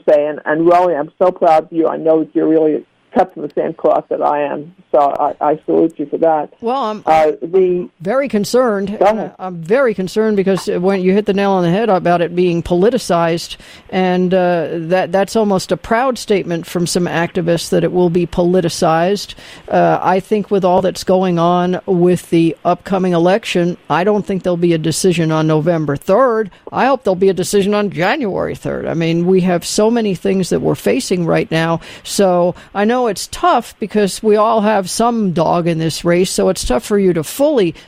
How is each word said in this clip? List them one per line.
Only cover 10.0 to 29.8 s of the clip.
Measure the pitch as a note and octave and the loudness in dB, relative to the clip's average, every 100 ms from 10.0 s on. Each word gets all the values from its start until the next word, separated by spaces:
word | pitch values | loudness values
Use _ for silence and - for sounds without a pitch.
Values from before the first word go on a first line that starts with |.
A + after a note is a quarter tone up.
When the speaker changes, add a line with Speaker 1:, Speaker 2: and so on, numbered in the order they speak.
| F#3 G#3+ A3 G3+ | -4 -2 0 0
Speaker 2:
because | F#3+ F#3 - | 0 0 -2
when | F3+ F3+ G3 | -2 0 0
you | F#3 | 2
hit | G3+ G#3+ | 2 0
the | |
nail | G3 G3 | 0 2
on | F#3+ | 2
the | E3+ | 2
head | F#3+ A3+ | 2 2
about | F3+ F3 F3 | 0 2 0
it | E3 F3 | 0 0
being | F3+ E3+ | 0 0
politicized, | - F3 E3 E3+ - E3+ E3+ E3+ - - - - - | -2 2 2 0 0 0 0 -2 -6 -16 -20 -20 -8
and, | F#3 F#3 F3+ F3+ | -2 0 2 2
uh, | F#3 F3 F3 D3 | 2 2 0 -2
that, | E3+ D#3+ F#3 E3+ | -6 -2 0 0
that's | F#3+ G3 A3+ | 0 0 0
almost | G#3 F#3+ - | 0 0 -2
a | F3+ | -6
proud | - A3+ C4 A#3+ | -2 -2 0 -4
statement | - G3 E3+ E3+ E3 | -2 -2 -2 -6 -6
from | F3+ E3+ | -4 -2
some | F#3 F3 | -2 -2
activists | D#3 E3+ F#3+ E3+ E3 - | -2 -2 -2 -2 -2 0
that | F3+ E3 | -2 0
it | |
will | F3+ F3 | 2 2
be | F3+ E3+ | 2 -2
politicized. | - F3 F#3 E3 - F3 E3 F3 G3+ - - - - - | 0 2 2 0 0 0 2 0 -2 -6 -16 -20 -20 -2
Uh, | F3+ E3+ D#3 | 2 2 2
I | - F#3+ | 0 -2
think | - G#3+ F#3+ | 0 -4 0
with | G3+ F3+ | 0 2
all | F3+ | 2
that's | F#3 - - | 0 -4 0
going | F#3 F#3+ E3+ | 0 2 2
on | E3+ F3+ F3+ F3+ - | 2 2 0 -4 -2
with | F3+ F3 F3 - | 2 2 2 0
the | E3 E3 - F3 | 2 2 0 -2
upcoming | F3 - G3 F#3 | -2 -2 -2 0
election, | E3+ F3 G#3+ - F3+ F3 E3+ - | 2 2 0 0 -2 -2 -4 -2
I | D3+ | 0
don't | F#3+ G#3 - | 0 0 -2
think | F#3+ | -4
there'll | F#3 E3+ | -2 0
be | F3 | 0
a | E3 | 0
decision | D#3+ - F#3 E3 D#3+ | 0 0 0 0 0
on | D#3 D#3 | 0 2
November | D#3 D#3+ E3 D3 C#3+ | 2 0 0 -2 -4
third. | - G3 C4 A3 G#3+ - - | 0 2 2 0 -4 -10 -10
I | E3+ B3 | -2 0
hope | C4 | 0
there'll | G3+ F#3 | 0 0
be | G3 | 2
a | |
decision | F#3 F3+ G#3 F#3+ | 0 0 0 2
on | G#3 G3+ | 0 -2
January | C#3+ F#3 D4+ G#3+ F3+ D#3 D3 | -2 -2 -2 -2 -4 -4 -6
third. | C#3+ C3+ C3 | -8 -6 -4
I | |
mean, | D3+ E3 E3 F3 | -2 -2 0 2
we | F#3 | 2
have | F#3 F3 - | 2 0 -2
so | - | 0